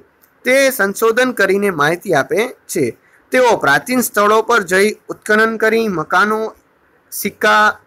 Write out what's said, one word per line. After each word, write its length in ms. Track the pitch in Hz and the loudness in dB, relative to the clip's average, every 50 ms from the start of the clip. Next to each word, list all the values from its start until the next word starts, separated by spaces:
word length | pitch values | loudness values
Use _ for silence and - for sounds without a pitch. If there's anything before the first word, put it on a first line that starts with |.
| - _ _ _ _ _ _ _ - | -6 _ _ _ _ _ _ _ -2
તે 260 | 247 254 269 277 269 | 0 2 2 2 2
સંશોધન 640 | 254 - 196 202 196 - 226 226 226 233 254 254 | 0 0 -2 -4 -2 0 0 0 2 2 0 0
કરીને 380 | 240 - 196 190 185 196 202 202 | 0 0 0 0 0 0 0 -2
માહિતી 440 | 180 147 143 151 170 - - 208 165 | 0 0 0 0 0 -2 -2 0 0
આપે 340 | 139 127 - 151 190 233 254 | 0 0 0 -2 -2 -2 -4
છે. 480 | - - _ - - 180 139 117 - _ _ _ _ _ _ _ | -8 -14 _ -8 -4 -4 -4 -4 -4 _ _ _ _ _ _ _
તેઓ 240 | - 254 254 240 208 | 0 2 2 2 2
પ્રાચીન 440 | - - 139 139 147 143 - 247 254 | 2 2 0 0 0 0 -2 -2 -2
સ્થળો 420 | 233 - - 208 208 208 214 220 | -2 -2 -2 0 2 2 2 2
પર 200 | 220 - 240 226 | 2 0 0 0
જઈ 340 | 202 160 185 190 202 214 208 - _ - | 0 0 0 2 2 0 -2 -6 _ -14
ઉત્ખનન 480 | - - _ - 214 214 220 220 226 | -14 -10 _ -2 0 2 2 0 0
કરી 320 | 214 220 220 220 226 226 214 | -2 0 0 0 0 0 -2
મકાનો, 680 | 185 160 156 - 185 180 202 214 214 220 220 214 - _ _ _ _ _ _ _ _ _ _ _ | -4 -6 -4 -2 0 0 0 0 -2 -4 -6 -8 -12 _ _ _ _ _ _ _ _ _ _ _
સિક્કા, 680 | - - - 202 - _ - 214 214 214 214 214 196 - _ | -12 -10 -10 -10 -4 _ 0 2 2 2 2 0 -2 -4 _